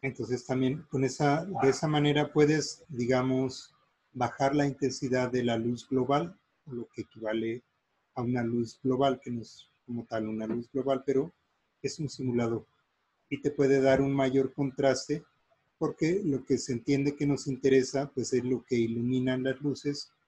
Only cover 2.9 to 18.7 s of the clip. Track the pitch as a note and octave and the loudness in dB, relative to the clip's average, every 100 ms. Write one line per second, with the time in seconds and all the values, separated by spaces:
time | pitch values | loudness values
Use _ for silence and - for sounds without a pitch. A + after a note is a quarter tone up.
2.9 | B2 A#2+ B2+ C3 C3 C3 B2+ - _ _ | -4 0 2 2 0 0 -4 -18 _ _
3.9 | _ _ C3 A#2+ - C3+ D3 C#3+ C3 C3+ | _ _ -4 -4 0 0 2 0 0 -4
4.9 | B2+ C#3 B2+ B2 B2 A#2+ A#2 A2+ A#2+ - | -4 -2 0 0 0 0 0 -2 -4 -2
5.9 | C3 B2 C#3+ F3 - _ _ - A#2+ A2+ | -2 2 0 0 -10 _ _ -14 -12 -12
6.9 | - A2 A2+ A2 A2 A2+ A#2+ _ _ _ | -12 -14 -10 -4 -4 -4 -6 _ _ _
7.9 | _ _ - A#2+ B2 A#2 A#2+ A2+ - C3 | _ _ -6 -4 -2 -2 -2 -4 -4 -2
8.9 | B2+ C#3 B2 - A#2+ G#2+ - - _ _ | 2 2 0 -6 -10 -10 -20 -20 _ _
9.9 | A#2+ A2+ A2+ G#2+ A2 A2 A#2+ A#2+ C#3 C3 | -10 -6 -4 -4 -6 -4 -6 -6 -4 -2
10.9 | C3+ C#3 C3 D#3+ _ _ _ _ _ C#3 | -2 0 0 0 _ _ _ _ _ -10
11.9 | - D3 - C3 A#2+ A#2 A2+ - _ _ | -6 -8 -6 -2 0 0 -2 -6 _ _
12.9 | _ _ _ _ C#3 D3 C#3+ C#3 C#3 C3+ | _ _ _ _ -4 -4 2 4 6 6
13.9 | C3+ C#3 C#3 C3+ C3+ C3+ - C#3 - C#3 | 4 4 2 2 2 0 -2 -4 2 2
14.9 | C3 - D3+ - _ _ _ _ _ D#3 | 2 -2 -6 -6 _ _ _ _ _ -4
15.9 | - D#3+ F#3 G3+ C3+ - B2+ - A#2+ A2+ | -2 0 0 0 -4 0 -2 0 -6 0
16.9 | C#3 C#3 C#3+ C#3+ C#3 - B2+ C#3 C3+ B2+ | 2 2 0 0 0 -2 0 4 6 4
17.9 | C#3 C#3 - A#2 B2+ B2 B2+ - | -2 -4 -4 -2 0 0 -4 0